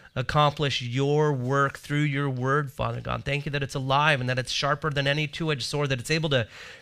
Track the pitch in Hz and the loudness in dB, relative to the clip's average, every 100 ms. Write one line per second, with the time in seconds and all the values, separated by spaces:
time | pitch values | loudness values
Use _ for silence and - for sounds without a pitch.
0 | - - 127 151 147 143 143 110 123 123 | -10 -6 0 2 4 2 0 -2 -2 0
1 | 139 147 151 139 123 139 139 - - 147 | 2 4 2 0 0 2 2 -2 -2 0
2 | 151 139 143 127 131 143 143 - 117 120 | 2 0 -2 -2 0 0 0 -4 -4 -4
3 | 120 120 113 143 143 143 139 147 131 135 | -6 -6 -2 -4 -2 -4 -4 -4 0 4
4 | 151 143 127 127 123 - 143 147 156 143 | 4 4 2 -2 -2 -2 0 0 -2 0
5 | 139 147 151 - 165 147 113 147 147 131 | 0 0 -2 -2 -2 -2 -2 -2 0 -2
6 | 113 160 160 135 110 - - - | 0 0 2 2 2 -4 -18 -18